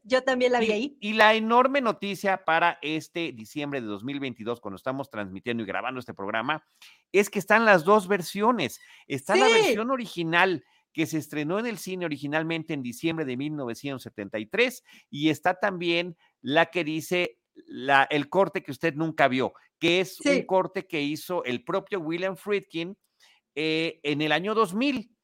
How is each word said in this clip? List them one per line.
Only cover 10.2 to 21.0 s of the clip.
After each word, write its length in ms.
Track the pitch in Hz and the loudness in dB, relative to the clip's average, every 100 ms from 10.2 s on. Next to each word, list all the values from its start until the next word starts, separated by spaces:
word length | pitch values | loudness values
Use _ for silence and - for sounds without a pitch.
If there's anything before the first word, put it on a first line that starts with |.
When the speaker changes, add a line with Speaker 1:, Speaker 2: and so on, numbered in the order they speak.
| 165 170 190 160 - _ _ | 0 4 4 2 -6 _ _
Speaker 2:
que 140 | - 160 | -4 -2
se 120 | 160 | -2
estrenó 400 | - 147 151 196 | -4 -6 -2 -2
en 80 | 233 | -4
el 120 | 196 | -6
cine 260 | - 185 | -8 -6
originalmente 680 | 175 143 143 156 160 165 156 | -4 -6 -4 -2 -2 -4 -4
en 80 | 151 | -6
diciembre 420 | 123 117 165 160 | -6 -6 -4 -2
de 120 | 143 123 | -4 -4
mil 180 | 147 151 | -6 -6
novecientos 460 | 123 113 143 131 | -6 -8 -8 -10
setenta 360 | - - 98 107 | -10 -12 -8 -8
y 80 | - | -6
tres 380 | 208 247 247 _ - _ | 0 0 -2 _ -20 _
y 220 | 143 156 | -2 0
está 240 | 147 180 | 2 0
también 600 | 180 208 180 175 170 175 165 _ _ | 0 -2 -2 -2 -2 -2 -10 _ _
la 240 | 120 151 165 | 0 2 2
que 180 | - | 0
dice... 540 | 151 156 147 180 175 - _ | -4 -4 -2 -2 -2 -6 _
La, 500 | - - 120 127 139 | -20 -16 -8 4 4
el 240 | 139 151 139 | 6 2 0
corte 340 | 185 190 190 | 2 2 0
que 100 | - | -8
usted 220 | 131 165 | -4 -2
nunca 320 | 143 160 151 139 | -2 -4 2 2
vio, 260 | 127 117 - _ _ | 4 -2 -4 _ _
que 220 | 165 175 | 2 2
es 200 | 185 - | 0 -2
un 220 | 285 277 | 0 2
Speaker 1:
Sí. 0 | |
Speaker 2:
corte 440 | - 185 175 196 185 | 2 0 0 -4 -6
que 140 | 160 | -4